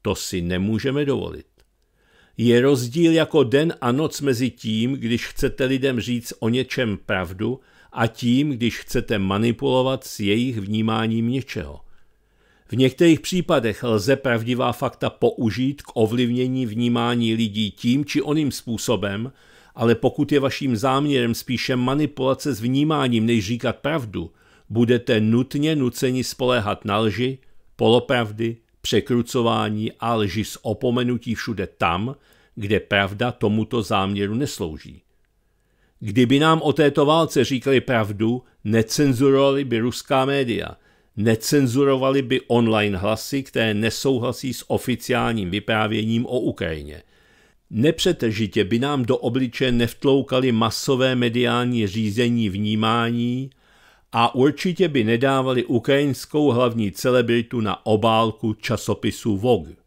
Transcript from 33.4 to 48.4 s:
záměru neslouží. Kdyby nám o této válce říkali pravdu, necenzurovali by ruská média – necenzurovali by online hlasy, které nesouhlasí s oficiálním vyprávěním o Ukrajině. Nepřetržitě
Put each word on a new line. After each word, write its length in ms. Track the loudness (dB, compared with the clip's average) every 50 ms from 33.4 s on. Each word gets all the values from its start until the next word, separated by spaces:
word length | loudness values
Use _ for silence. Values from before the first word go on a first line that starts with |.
| 0 0 2 0 0 0 -2 -4
záměru 540 | -2 0 -2 0 0 0 -2 -2 -2 -2 -2
neslouží. 680 | -4 -4 -6 -6 -8 -8 -8 -8 -12 -16 -20 -20 -20 _ _ _ _ _ _ _ _ _ _ _ _ _ _ _ _ _ _ _ _
Kdyby 400 | -8 -2 2 2 4 4 4 4
nám 220 | 4 4 2 2
o 120 | 2 0 2
této 320 | 4 2 2 4 2 2
válce 380 | 4 4 2 2 0 2 0 0
říkali 380 | 0 -2 -4 0 2 2 2
pravdu, 600 | 2 2 0 0 0 -2 -4 -2 -2 -2 -2 -4 -8 _ _ _ _
necenzurovali 1040 | 0 2 2 2 0 0 2 2 2 2 4 4 4 6 6 4 4 2 0 -2
by 140 | -2 -2 0
ruská 460 | 0 -2 -4 -6 -4 0 0 0 2
média – 520 | 2 0 0 0 -2 -2 -4 -4 -8 -12 _ _ _ _ _ _ _ _
necenzurovali 1040 | -2 2 2 2 2 0 0 2 2 2 2 2 2 4 4 2 2 2 2 2 0
by 200 | 0 0 -2 -2 0
online 500 | 0 2 2 4 4 2 2 2 0 -2
hlasy, 460 | -2 -2 -2 -2 -4 -6 -6 -6 -6 -6
které 300 | -4 -2 -2 0 0 0
nesouhlasí 800 | 0 -2 -2 -4 -2 -2 0 0 0 -2 -4 -6 -6 -8 -8 -8
s 160 | -8 -6 _
oficiálním 840 | -4 -4 -2 -2 -4 -4 -2 -2 -2 0 0 -2 -2 -2 -4 -4
vyprávěním 720 | -4 -4 -2 -2 -2 0 0 0 -2 -2 -2 0 -2 -2 -2
o 140 | -2 -2 -2
Ukrajině. 640 | -2 -2 -4 -4 -6 -6 -6 -8 -10 -14 -16 -18 -20 _ _ _ _ _ _ _ _ _ _ _ _ _
Nepřetržitě 920 | -2 2 2 2 2 2 0 -2 0 0 -2 -2 0 -2